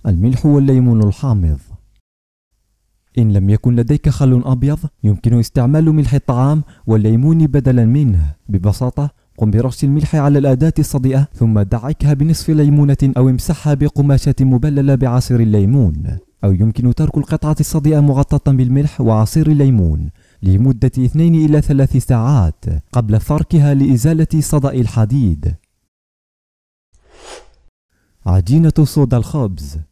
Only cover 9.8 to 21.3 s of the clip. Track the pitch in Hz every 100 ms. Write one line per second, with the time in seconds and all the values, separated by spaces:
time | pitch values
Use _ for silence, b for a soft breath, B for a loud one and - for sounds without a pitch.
9.8 | 139 147 151 156 143 143 139 127 160 156
10.8 | 147 139 131 131 143 - 113 107 98 117
11.8 | 123 160 147 139 156 156 - 156 147 147
12.8 | 143 135 139 123 131 127 - - 151 139
13.8 | 147 - 143 135 147 131 131 127 147 139
14.8 | 139 131 127 123 - 123 110 104 101 139
15.8 | 101 76 - 78 _ _ 101 92 110 107
16.8 | 123 120 156 151 139 160 151 151 151 160
17.8 | 147 156 143 135 139 143 - 135 123 135
18.8 | 147 - 120 110 107 156 156 151 135 117
19.8 | 85 78 78 b b b 95 95 131 117
20.8 | 131 131 127 151 170